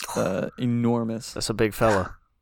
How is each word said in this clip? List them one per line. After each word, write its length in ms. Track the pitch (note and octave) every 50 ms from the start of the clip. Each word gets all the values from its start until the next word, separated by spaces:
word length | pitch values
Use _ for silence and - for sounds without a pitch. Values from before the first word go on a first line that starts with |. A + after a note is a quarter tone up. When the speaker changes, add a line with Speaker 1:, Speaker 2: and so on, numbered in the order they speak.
| - - -
Speaker 1:
uh, 320 | - A2 F2+ G2 - - - - -
enormous. 760 | B2+ A#2+ A#2+ A#2+ A#2+ A#2 A#2+ A#2 A#2 A2+ A2+ A#2 - - -
Speaker 2:
That's 160 | - - -
a 40 | A2+
big 200 | G2 A2+ G#2+ G2+
fella. 420 | - A#2+ A2+ G#2 F#2+ F#2 - - - _ _ _ _